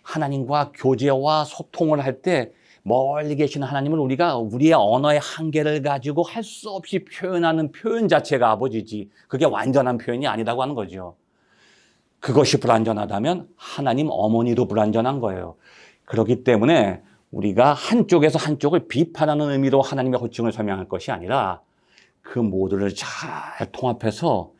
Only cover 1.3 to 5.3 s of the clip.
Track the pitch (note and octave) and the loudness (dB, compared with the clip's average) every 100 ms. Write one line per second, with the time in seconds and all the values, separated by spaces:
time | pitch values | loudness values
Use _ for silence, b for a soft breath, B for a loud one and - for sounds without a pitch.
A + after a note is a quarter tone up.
1.3 | D#3 D3 - - - D#3+ D3+ C3+ C3 F#3 | 0 -2 -10 -12 -2 0 0 0 -4 0
2.3 | D#3+ A#2 b b b G2 B2 C3+ D3 D3+ | 0 -2 b b b 0 0 0 -2 -2
3.3 | D3 D3 C#3 C3 C#3 C#3+ D#3+ C3 C3 F3 | 0 0 -2 -4 -2 -2 0 0 0 0
4.3 | B2+ A2+ A#2+ D#3 D#3+ G#2 B2 D3 D3 - | 0 -4 2 4 6 4 4 2 2 -2